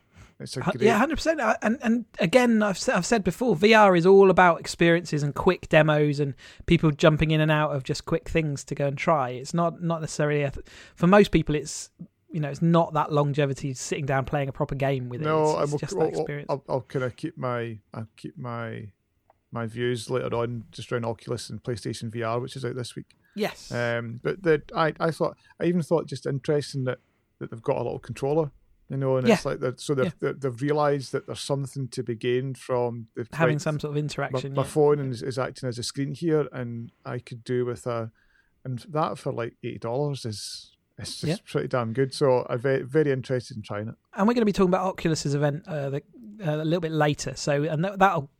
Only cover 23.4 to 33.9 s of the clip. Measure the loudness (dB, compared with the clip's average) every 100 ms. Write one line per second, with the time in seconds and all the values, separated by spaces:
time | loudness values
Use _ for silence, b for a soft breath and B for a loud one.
23.4 | -6 -6 -8 -4 -2 -2 -6 -6 -6 -2
24.4 | 0 0 0 -2 -2 0 -4 -2 -4 -6
25.4 | b -4 0 0 0 0 -2 -8 -6 -4
26.4 | -2 -2 -2 -6 -6 -6 _ _ _ -16
27.4 | -14 -6 -4 -4 -4 -8 -12 -6 -2 0
28.4 | -2 -6 _ _ -10 -4 0 2 4 2
29.4 | 0 -4 -4 -4 -2 0 -2 -2 -6 -4
30.4 | -6 -4 -2 2 2 0 -4 -8 -6 -8
31.4 | -4 -4 -4 -8 -8 -6 -6 -4 -2 -2
32.4 | -2 -8 -4 -2 -2 -4 -10 -10 -8 0
33.4 | 0 2 -2 -4 -4